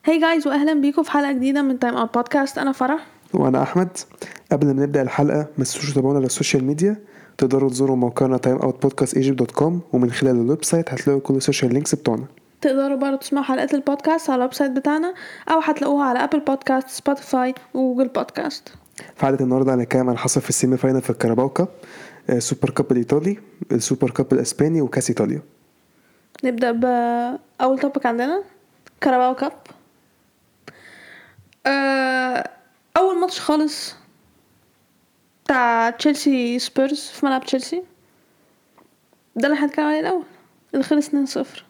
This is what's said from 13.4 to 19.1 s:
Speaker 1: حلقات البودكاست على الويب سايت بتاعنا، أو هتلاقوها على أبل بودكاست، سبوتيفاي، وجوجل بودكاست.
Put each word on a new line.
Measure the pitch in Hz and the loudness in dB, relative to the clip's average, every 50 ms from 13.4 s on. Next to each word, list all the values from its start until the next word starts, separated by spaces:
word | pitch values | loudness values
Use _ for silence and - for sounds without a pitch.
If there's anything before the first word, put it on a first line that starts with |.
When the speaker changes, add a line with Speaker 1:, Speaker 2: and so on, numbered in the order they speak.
| 269 | 0
Speaker 1:
حلقات | 269 262 262 - 277 - | -2 -2 -2 0 -2 -2
البودكاست | 285 277 277 277 285 277 311 320 330 311 - | -2 0 -2 -4 0 0 0 0 0 0 -2
على | 262 | 0
الويب | 254 247 262 254 | 0 0 -2 0
سايت | - 285 269 | -2 -2 -2
بتاعنا، | 254 269 269 294 294 311 330 359 370 - - - - - - - | -2 -2 -2 0 0 0 -2 -4 -6 -10 -16 -18 -20 -14 -2 0
أو | 320 320 | 0 2
هتلاقوها | 311 320 294 294 277 285 285 285 285 | 2 0 -2 0 0 0 0 2 2
على | 262 240 254 262 | 0 0 0 0
أبل | 285 330 294 | 0 0 0
بودكاست، | 302 294 269 269 - - 262 262 262 - | 0 0 -2 -2 0 0 0 0 -2 -4
سبوتيفاي، | - - _ - 285 277 - - - 262 254 254 262 - - - - | -14 -4 _ -2 -2 -2 -4 -2 -2 0 0 -2 -4 -8 -14 -8 -2
وجوجل | 254 262 254 247 247 262 247 | -2 0 0 2 0 0 0
بودكاست. | 254 202 - - - - - 294 - - _ - - - _ _ _ - - - | 0 -4 -4 -4 -6 -6 -6 -6 -8 -8 _ -20 -20 -20 _ _ _ -20 -20 -20